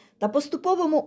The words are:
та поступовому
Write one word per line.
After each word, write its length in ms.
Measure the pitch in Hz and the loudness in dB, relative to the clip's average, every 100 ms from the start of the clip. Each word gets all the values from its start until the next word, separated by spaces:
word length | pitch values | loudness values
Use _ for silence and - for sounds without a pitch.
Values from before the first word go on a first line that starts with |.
| _ _ | _ _
та 100 | 208 | -2
поступовому 720 | 254 285 339 370 370 339 311 | -2 -2 -4 -2 0 2 0